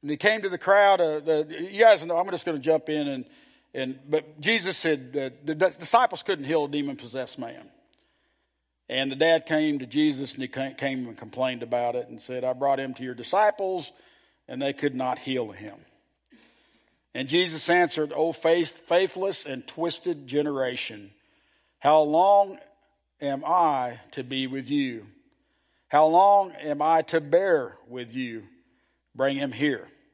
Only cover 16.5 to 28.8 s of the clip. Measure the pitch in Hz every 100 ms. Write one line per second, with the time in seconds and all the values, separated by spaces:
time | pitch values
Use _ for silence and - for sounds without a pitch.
16.5 | _ _ _ _ _ _ 123 135 156 180
17.5 | 160 - 349 349 - 151 143 165 160 165
18.5 | 170 156 - - 170 190 - 196 185 147
19.5 | 131 - - 170 - 180 160 139 139 147
20.5 | 139 131 123 - 107 101 _ _ _ _
21.5 | _ _ _ 135 156 151 156 190 202 202
22.5 | 190 - _ _ _ _ _ 143 139 151
23.5 | 180 165 139 123 120 - - 123 135 131
24.5 | 135 123 143 135 117 101 101 _ _ _
25.5 | _ _ _ _ 147 156 165 196 202 190
26.5 | 160 151 147 151 165 160 165 147 165 196
27.5 | 165 120 - 113 123 120 120 127 113 98
28.5 | _ _ _